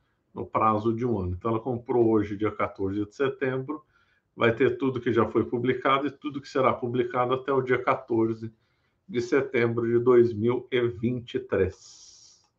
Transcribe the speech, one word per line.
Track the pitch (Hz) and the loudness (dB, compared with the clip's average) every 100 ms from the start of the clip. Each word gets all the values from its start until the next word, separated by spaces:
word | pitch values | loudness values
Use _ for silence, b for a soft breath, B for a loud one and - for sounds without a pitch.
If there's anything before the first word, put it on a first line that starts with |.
| _ _ _ | _ _ _
no | - | -14
prazo | 113 127 110 110 113 | -6 0 2 2 0
de | 113 123 | 0 -2
um | 107 | -2
ano. | 90 90 | -2 -4
Então, | 117 | -2
ela | 113 | -2
comprou | 131 117 - 123 117 | -2 -6 -2 2 4
hoje, | 110 104 101 | 4 0 -2
dia | 107 | -4
quatorze | - 101 - 98 101 104 | -2 -4 -4 -4 -4 -6
de | |
setembro, | - 135 135 131 131 135 151 - _ _ _ _ - | -2 -4 -2 -4 -4 -6 -10 -12 _ _ _ _ 0
vai | 117 | 0
ter | 113 127 120 | 4 2 2
tudo | 135 120 | -2 -2
que | 123 | 0
já | 113 110 | 2 2
foi | 120 | 2
publicado | 107 123 123 123 - 135 143 | 0 0 0 0 2 0 0
e | |
tudo | - 151 143 | -6 -10 -10
que | - | -6
será | 139 123 | 0 2
publicado | 107 120 123 120 131 123 | 0 -2 -2 -2 0 0
até | 127 127 | -2 0
o | 135 | -2
dia | 123 123 | 0 0
quatorze | 135 127 - 117 113 110 110 - _ _ _ _ - | 0 -2 -2 0 0 -2 -10 -16 _ _ _ _ -8
de | 117 | -6
setembro | 117 143 131 120 120 117 117 | 0 0 0 0 0 0 0
de | 120 | 2
dois | 120 123 117 | 6 6 6
mil | 107 113 123 - | 4 0 -2 -2
e | 127 120 | -2 -2
vinte | 95 113 123 117 | -2 -4 -4 -6
e | 131 | -8
três. | - 101 92 - - - - - - _ _ | -4 0 0 -2 -18 -20 -20 -20 -20 _ _